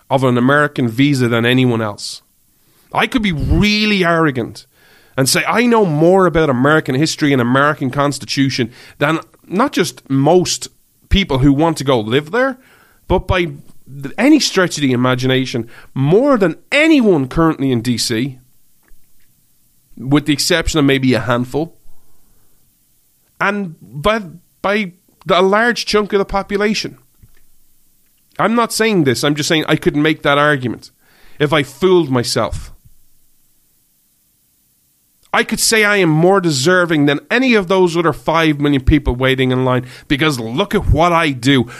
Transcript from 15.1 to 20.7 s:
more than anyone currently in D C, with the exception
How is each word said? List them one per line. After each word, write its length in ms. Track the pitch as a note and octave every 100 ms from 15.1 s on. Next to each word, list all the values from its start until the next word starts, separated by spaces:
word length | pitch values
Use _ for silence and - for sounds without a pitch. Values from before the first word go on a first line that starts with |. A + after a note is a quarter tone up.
| B2+ C3 C3 B2+ A#2+ A2+ - -
more 440 | C3+ C#3 G3 C#4+ B3
than 200 | F3+ - -
anyone 560 | C#4 D#4+ D4+ A3 D#3+ C3
currently 440 | E3+ E3 - C3+
in 100 | A#2+
D 160 | A#2 A2+
C, 420 | - A2+ C3+ B2+ _ _ _ _ - - - - - _ _ _ _ _ _ -
with 280 | A#2+ D3 D#3
the 80 |
exception 460 | C#3+ - E3+ -